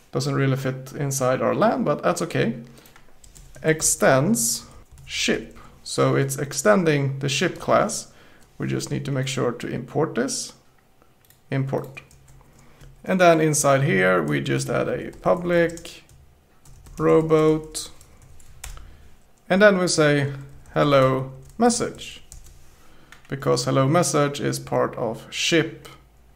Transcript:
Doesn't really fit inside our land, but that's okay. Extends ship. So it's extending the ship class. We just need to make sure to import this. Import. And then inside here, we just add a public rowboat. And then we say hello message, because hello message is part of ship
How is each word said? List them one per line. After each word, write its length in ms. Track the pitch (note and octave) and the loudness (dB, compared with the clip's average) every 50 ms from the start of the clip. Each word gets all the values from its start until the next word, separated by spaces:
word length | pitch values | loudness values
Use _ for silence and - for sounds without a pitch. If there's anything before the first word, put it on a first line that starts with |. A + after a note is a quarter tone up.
| _ _ - | _ _ -6
Doesn't 220 | C#3 C3 C#3+ C#3 | -4 -4 -2 -2
really 220 | C#3 C#3 C#3 C3 | 0 0 0 0
fit 360 | C3 - C3 C3 C3+ - - - | 0 -2 -4 -6 -6 -10 -14 -10
inside 500 | - C#3+ C#3 - - C3 B2+ C3 B2 A#2 | -6 -6 -4 -2 0 0 0 0 2 0
our 120 | A2+ A2+ | 0 0
land, 300 | B2+ F#3+ A3+ - C4 A3 | 2 2 2 2 0 0
but 180 | D3+ D3 - - | -2 -2 -2 -2
that's 200 | F3 F3+ - E3+ | -2 -2 -2 -4
okay. 340 | E3 - C3+ D3 A3 - - - - - - - - - - - - - - - - - - - - - - - | -4 -2 -2 -2 -2 -4 -6 -12 -16 -20 -20 -20 -20 -20 -20 -20 -20 -20 -20 -20 -20 -20 -20 -20 -20 -18 -4 -2
Extends 1040 | E3 D#3 D#3+ - - - - - F#3+ C#3 C3 C#3 F3+ A3+ A#3 - - - - - - - - - - - - - | -2 0 0 0 -2 0 2 2 4 4 4 2 2 0 0 -2 -2 -4 -6 -8 -14 -20 -20 -20 -20 -20 -20 -16
ship. 540 | - - - - - - - - - - - - - - - - | -10 -6 -4 -2 -2 -2 -4 -6 -10 -18 -20 -20 -20 -20 -20 -14
So 320 | - - - C3+ C3 C3+ | -8 -2 0 0 2 2
it's 240 | C#3 C#3 C3+ C3+ C#3 | 2 0 -2 -2 -6
extending 800 | C#3 C3+ - - - G#3 G#3+ G3 F3 D#3+ D3 C#3+ C#3 C3+ C3+ - | -6 -6 -6 0 2 4 4 4 4 2 2 2 0 -2 -4 -4
the 100 | - C#3+ | -4 -2
ship 300 | - - F#3 E3+ E3+ - | -2 0 0 -2 -2 -4
class. 500 | - - A#2+ A#2 E3 G#3 A3 - - - - - - - - - - _ _ - | 0 2 2 2 2 2 -2 -6 -10 -12 -18 -20 -20 -20 -20 -20 -20 _ _ -8
We 100 | C#3+ C3+ | -6 -4
just 220 | C3+ C3 C3 - | -4 -4 -4 -6
need 140 | C#3+ C3 C3+ | -6 -6 -4
to 60 | C3+ C#3 | -4 -4
make 140 | C3+ C3 | -2 -2
sure 260 | C3+ - C3+ C3 B2 A#2+ | -2 -2 -2 -2 -2 -4
to 140 | - - | -4 -8
import 480 | A2 - - - - - C3+ D#3 E3 - | -8 -8 -8 -10 -6 -2 -2 -2 -2 -2
this. 380 | A3 B3+ C4+ - - - - - - _ _ _ _ _ _ _ _ _ _ _ _ _ _ _ _ _ - | -2 -4 -2 -4 -6 -8 -10 -14 -20 _ _ _ _ _ _ _ _ _ _ _ _ _ _ _ _ _ -6
Import. 520 | C3+ C3+ C3+ C3+ C#3 - - - - - - - - - - - - - - - - - - - - - - - - - - | -4 -4 -2 -2 -4 -6 -6 -8 -14 -18 -20 -20 -20 -20 -20 -20 -20 -20 -20 -20 -20 -20 -20 -20 -20 -20 -20 -20 -20 -14 -6
And 160 | - F#3 F#3 | -4 0 4
then 200 | F3+ E3+ E3+ D#3+ | 6 6 6 6
inside 420 | D#3+ D#3 D3 D3 - C#3+ C#3 C3+ C#3 | 4 2 2 2 4 4 4 4 4
here, 400 | D#3 F#3+ F#3+ F#3 F#3 F#3 F3+ D#3 | 2 2 2 2 2 2 2 2
we 180 | D3 D3 C#3+ | 0 -2 -2
just 300 | C3+ C3+ C#3 C3 C3+ C3+ | -2 -2 -2 -2 -2 -2
add 180 | C#3+ C3 B2+ - | -2 -2 -2 -2
a 220 | B2 - - - - - - | -4 -6 -6 -10 -12 -4 0
public 840 | F3+ F#3 F3+ F3 F3 F3 E3+ E3+ E3 E3 E3+ - - - - - - - - - - _ _ _ _ _ _ - - - - - - - - | 0 0 0 0 0 2 2 2 2 -2 -6 -14 -18 -20 -20 -20 -20 -20 -20 -20 -20 _ _ _ _ _ _ -20 -20 -20 -20 -20 -18 -8 -2
rowboat. 920 | D#3 D#3+ D#3+ D#3+ D#3 D#3+ D#3+ D#3 D#3 D#3 D#3 D#3 D#3 - - - - - - - - - - - - - - - - - - - - - - - - - - - - - - - - _ - _ _ - | 2 4 4 4 4 4 2 4 4 4 2 2 -2 -6 -12 -12 -12 -14 -16 -20 -20 -20 -20 -20 -20 -20 -20 -20 -20 -20 -20 -16 -16 -14 -14 -14 -16 -18 -20 -20 -20 -20 -20 -20 -20 _ -20 _ _ 0
And 120 | - F#3+ | 4 6
then 180 | G#3 G#3 G3 F#3 | 8 8 8 6
we 100 | F3+ E3+ | 2 2
say 440 | E3+ - D#3 D3 D3 C#3+ C#3 C#3 - - - - - - - - - | 2 4 4 4 4 2 0 -2 -4 -8 -12 -16 -18 -20 -20 -6 -2
hello 580 | D#3+ D3+ D3 C#3+ C3+ C3 C3 C3 C3 C3+ - - - - - - - | 0 2 4 6 6 6 4 2 0 -2 -6 -10 -16 -20 -18 -2 2
message, 640 | A#3 A#3+ A3+ - A#2 E2+ - - - - - - - - - - - - - - - - - - - - - - - - - - - - | 2 2 2 2 -2 -4 -6 -10 -14 -16 -16 -18 -20 -20 -20 -20 -20 -20 -20 -20 -20 -20 -20 -20 -20 -20 -20 -20 -20 -20 -20 -20 -12 -12
because 360 | C#3+ C3+ - B2+ B2+ C3 - | -10 -6 -2 0 0 0 0
hello 240 | C3 C3+ C3+ C3+ C3 | 0 2 2 2 2
message 520 | D#3+ F3+ E3+ - - D3+ D3 C#3+ C#3+ - | 2 2 2 2 2 0 0 0 -2 -4
is 200 | C#3 C3+ C3 C3+ | -4 -4 -4 -6
part 340 | - - - B2+ B2 B2 - | -6 -4 -2 -2 -2 -2 -2
of 300 | - A#2+ A2+ A#2 - - - | -6 -6 -6 -6 -8 -12 -12
ship 580 | - - - - E3+ E3 D3+ E3 - - - - - - - - _ - - - - | -8 -4 -2 0 2 2 2 0 -4 -12 -18 -20 -20 -20 -20 -20 _ -20 -20 -20 -20